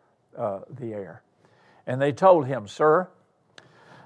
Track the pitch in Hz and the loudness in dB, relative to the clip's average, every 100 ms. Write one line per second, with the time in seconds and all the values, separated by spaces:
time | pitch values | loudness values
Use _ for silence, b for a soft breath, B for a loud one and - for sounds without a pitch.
0 | _ _ _ - 117 98 - 123 117 107 | _ _ _ -8 -6 -6 -12 -14 -12 -12
1 | 92 80 _ _ b b b b b 127 | -12 -16 _ _ b b b b b -4
2 | 139 120 190 175 131 131 104 - 156 160 | -2 2 4 4 2 -6 -8 0 4 4
3 | 185 _ _ _ _ B B B B B | 0 _ _ _ _ B B B B B